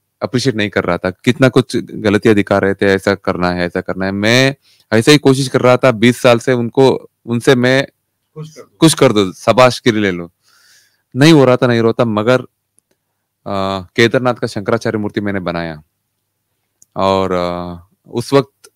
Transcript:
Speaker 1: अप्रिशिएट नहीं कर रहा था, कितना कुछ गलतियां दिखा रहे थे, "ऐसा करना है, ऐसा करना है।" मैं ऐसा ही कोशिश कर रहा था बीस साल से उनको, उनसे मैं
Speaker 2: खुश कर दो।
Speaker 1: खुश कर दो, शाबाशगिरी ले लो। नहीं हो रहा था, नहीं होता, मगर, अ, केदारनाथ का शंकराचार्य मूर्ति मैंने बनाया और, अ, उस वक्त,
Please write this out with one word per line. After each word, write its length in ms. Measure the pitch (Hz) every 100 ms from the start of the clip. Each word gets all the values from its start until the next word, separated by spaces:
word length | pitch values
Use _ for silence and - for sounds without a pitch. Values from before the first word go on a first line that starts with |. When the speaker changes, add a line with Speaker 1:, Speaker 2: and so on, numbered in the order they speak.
| _ _
Speaker 1:
अप्रिशिएट 340 | 107 127 131 110
नहीं 140 | 104
कर 140 | 98
रहा 140 | 90 87
था, 120 | 92
कितना 400 | - 127 - 127
कुछ 280 | 131 - 120
गलतियां 580 | - - 104 104 113 101
दिखा 220 | 95 98
रहे 160 | 98
थे, 120 | 95 101
"ऐसा 300 | 95 101 95
करना 360 | 98 87 90
है, 140 | 90 87
ऐसा 160 | 92
करना 240 | - 90 95
है।" 60 |
मैं 440 | 101 107 123 135 143 _ _ _
ऐसा 180 | 110 147
ही 60 | 147
कोशिश 300 | 139 131 131
कर 140 | 131
रहा 160 | 123 123
था 140 | 131
बीस 300 | 110 117 120
साल 180 | 127 117
से 140 | -
उनको, 580 | 123 117 139 131 - - _ 113
उनसे 300 | 117 143 127
मैं 320 | 123 131 135 _ _ _ _ 156
Speaker 2:
खुश 200 | 156 -
कर 60 |
दो। 160 | - _
Speaker 1:
खुश 120 | 160
कर 200 | - 131
दो, 200 | 104 95
शाबाशगिरी 640 | - 123 113 127 - 127 107
ले 120 | 101
लो। 200 | 87 85 _ _ _ _ _ _ _ _ 127
नहीं 180 | 156
हो 120 | 156 127
रहा 100 | 127
था, 120 | 127
नहीं 120 | 117
होता, 260 | 113 110 120
मगर, 360 | 104 110 127 - _ _ _ _ _ _ _ _ _ 101
अ, 400 | 98 95 98 87 -
केदारनाथ 380 | 117 131 123
का 140 | 117 120
शंकराचार्य 500 | 110 98 117 117 107
मूर्ति 240 | 104 113
मैंने 180 | 101 98
बनाया 440 | 85 85 82 78 _ _ _ _ _ _ _ _ _ _ _ -
और, 360 | 98 95 95
अ, 560 | 90 87 87 87 87 _ _ _
उस 260 | 120 -
वक्त, 380 | 139 - _ _